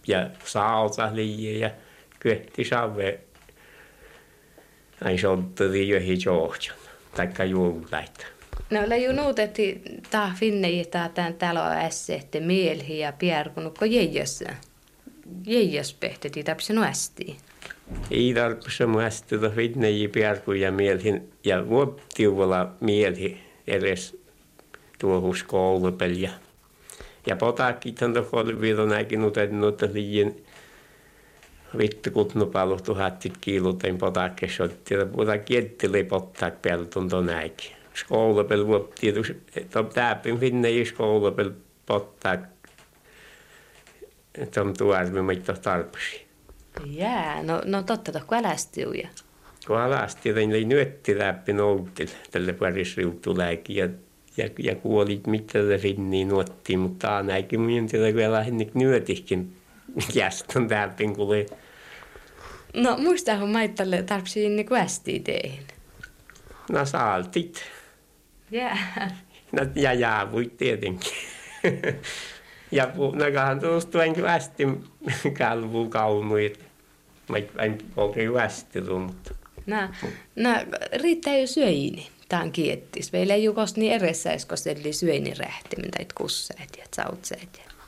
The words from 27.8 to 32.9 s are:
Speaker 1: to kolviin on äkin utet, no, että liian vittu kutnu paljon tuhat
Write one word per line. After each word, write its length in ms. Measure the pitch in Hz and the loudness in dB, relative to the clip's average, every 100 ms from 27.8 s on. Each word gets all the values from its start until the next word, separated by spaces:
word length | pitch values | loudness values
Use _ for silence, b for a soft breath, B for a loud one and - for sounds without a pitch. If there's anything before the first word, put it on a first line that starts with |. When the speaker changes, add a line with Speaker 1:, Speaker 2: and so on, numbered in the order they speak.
| 123 110 120 | -6 -2 0
Speaker 1:
to 100 | 117 | 0
kolviin 580 | 113 120 113 110 110 107 | 0 0 0 0 2 2
on 120 | 107 | 4
äkin 320 | 104 110 110 | 2 0 2
utet, 280 | 107 104 101 | 2 2 0
no, 160 | 104 104 | 2 2
että 200 | 104 104 | 2 0
liian 400 | 104 101 104 101 - B B B B B B B B B B - - - - | -2 0 2 2 0 B B B B B B B B B B -20 -20 -8 0
vittu 320 | 107 - - | 0 0 -2
kutnu 360 | 101 104 113 98 | 2 2 2 2
paljon 360 | 98 92 95 | 2 2 0
tuhat 420 | 101 | 0